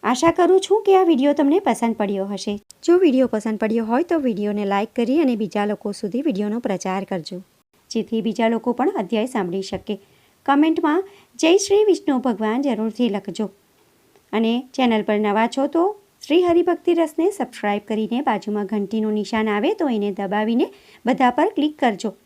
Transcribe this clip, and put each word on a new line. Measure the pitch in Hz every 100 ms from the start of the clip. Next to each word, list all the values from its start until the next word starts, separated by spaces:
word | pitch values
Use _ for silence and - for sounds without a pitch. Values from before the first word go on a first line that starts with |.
આશા | - 254 330
કરું | 330 349 381
છું | 370 415
કે | 403 381
આ |
વીડિયો | 349 285 277
તમને | 294 277 339
પસંદ | 392 220 233
પડ્યો | 220 208 202 196
હશે. | 202 - 208 _ -
જો | - 349
વીડિયો | 370 254 254
પસંદ | 214 220 214
પડ્યો | 220 226
હોય | 220 240
તો | 349 330
વીડિયોને | 262 202 208 208
લાઈક | 202 196 220
કરી | - 233 277
અને | 294 233
બીજા | 202 208
લોકો | 208 208 208
સુધી | 202 202 233
વીડિયોનો | 302 196 208 220
પ્રચાર | 247 190 190 185
કરજો, | 190 185 151 180 - _ _ _ _
જેથી | 226 - 226
બીજા | 214 202 226
લોકો | 226 226
પણ | 240 277
અધ્યાય | 403 190 214 240
સાંભળી | 254 180 185
શકે. | 190 190 - 202 _ _ _ _ -
કમેન્ટમાં | 285 320 330 339 320 381 - _ -
"જય | 320 370
શ્રી | - 403
વિષ્ણુ | 427 349 - 262
ભગવાન" | 262 202 220 233
જરૂરથી | 285 214 220 214 240
લખજો | 202 196 170 208 _ _ _ _ _ _ _ _
અને | 214 226 240 254
ચેનલ | - 254 220
પર | 208 208
નવા | 208 202 226
છો | 269 277
તો | 330 370 415 _ _
શ્રી | - 320
હરિભક્તિ | 359 339 349 339 -
રસને | 339 320 311 339
સબસ્ક્રાઇબ | 415 254 - 214 208
કરીને | - 220 220 233
બાજુમાં | 277 214 - 208 202
ઘંટીનું | 214 196 220 214
નિશાન | 214 196 220 220
આવે | 208 262
તો | 427 302
એને | 226 202
દબાવીને | 190 196 208 214 233 403 - _ -
બધા | 226 262 254
પર | 247 349
ક્લિક | - 302 302
કરજો. | 247 196 220 -